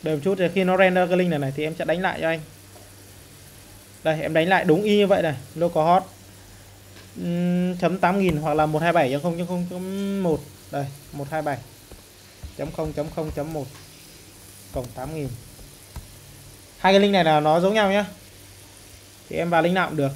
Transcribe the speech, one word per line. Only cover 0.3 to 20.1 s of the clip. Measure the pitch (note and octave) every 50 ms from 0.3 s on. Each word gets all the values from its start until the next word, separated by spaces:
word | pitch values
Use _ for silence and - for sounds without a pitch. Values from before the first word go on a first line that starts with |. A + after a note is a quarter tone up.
| G3 F#3+
thì | F3+ E3+ F3+
khi | G3 F#3+
nó | F3+ F#3
render | F#3 F#3+ F#3 F3+ F#3 F3+ F3
cái | F3+ F3+
link | F3+ F3+
này | D#3+ C#3+
này | C#3 C3+ C3+
thì | C#3+ D3+
em | D#3 E3 E3+
sẽ | F3
đánh | D#3 D#3+ F3 F#3
lại | F3+ - -
cho | D#3+ D#3+
anh. | E3 D#3+ D#3 - - - - - - - - - - - - - - - - - - - - - - - - - - - - - - - -
Đây, | D#3+ D#3 D#3
em | D3+ D3+ D#3+
đánh | D#3+ D#3+ F3+
lại | F#3+ F3 -
đúng | F#3 D#3 F3 G#3
y | A3 G#3
như | G#3 G3+
vậy | F#3 G3 F#3 E3+
này, | D#3+ C#3+ C#3 - - -
localhost, | D#3 E3 F3 E3+ D#3+ D#3 E3 F3 F#3+ F#3 - - - - - - - - - - - - - - - - - - - - - -
ừm, | - F3+ F3 E3+ F3 F3 F3 F3+ F3+ F3+ F3+ F#3
chấm | F3+ F3+ E3 F3+ F#3+
tám | - F3 F#3 G3+
nghìn | G3 F3+ D#3+
hoặc | D3 D3+ D#3+ D3
là | D#3 D3+
một | D#3 D#3 D3+ D#3+
hai | E3+ E3
bảy | E3+ D3+ B2+
chấm | C3 C#3+ D3
không | F3 E3+ E3+
chấm | F3
không | F3 F#3 F3+ F3+ F3+
chấm | F3+ F3+ F#3 F#3 F#3+ G3 G3 G3 G3 G3 F#3+
một. | E3+ D#3 C#3 C#3+ - - - - -
Đây, | - C#3+ C#3 C#3+ C#3 - - - -
một | C#3+ C#3 C#3+
hai | D#3+ D#3 D3+
bảy | D3 C#3 A#2+ - - - - - - - - - - - - - - - - - - - -
chấm | C#3+ D3 D3+
không | - D#3+ D#3 D3+
chấm | - D3 D#3 -
không | - D#3+ D#3
chấm | D3 D3+ C#3+ D#3 D#3+
một | D#3 C3+ C#3 - - - - - - - - - - - - - - - - - - - - -
cộng | C#3 B2 A#2+ -
tám | - B2+ C#3+ D#3+
nghìn. | D#3+ D3 B2+ A2+ A2+ - - - - - - - - - - - - - - - - - - - - - - - - - - - -
Hai | - F#3 G3
cái | G3
link | G3+ G3+ G3+
này | F#3+ E3+
là | D#3+ D#3 D3+
nó | D3+ D3+ D#3 E3+
giống | F3 F#3+ G#3
nhau | A3 G#3 G3 G3
nhá. | G#3 G3+ F3+ - - - - - - - - - - - - - - - - - - - - - - - -
Thì | -
em | D#3 E3 F3
vào | F3 E3 D#3+
link | F3 F3+
nào | F#3+ F3+ -
cũng | D#3
được. | D#3 C#3 C3+